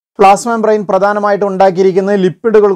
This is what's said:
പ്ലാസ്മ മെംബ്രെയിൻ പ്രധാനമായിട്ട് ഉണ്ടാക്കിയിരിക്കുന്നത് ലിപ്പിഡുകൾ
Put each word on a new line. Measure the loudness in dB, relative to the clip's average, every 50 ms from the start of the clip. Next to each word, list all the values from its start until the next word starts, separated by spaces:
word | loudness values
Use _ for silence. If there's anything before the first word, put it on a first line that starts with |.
| _ _ _ 0
പ്ലാസ്മ | 2 2 2 2 0 -4 -4
മെംബ്രെയിൻ | -2 -2 0 -2 -2 -2 -2
പ്രധാനമായിട്ട് | -2 -2 0 -2 -2 -2 -2 -2 -2 -2 -2 -4
ഉണ്ടാക്കിയിരിക്കുന്നത് | -2 0 0 2 2 2 0 0 0 0 -2 -2 0 0 0
ലിപ്പിഡുകൾ | -2 -2 _ -2 0 2 2 2 2 2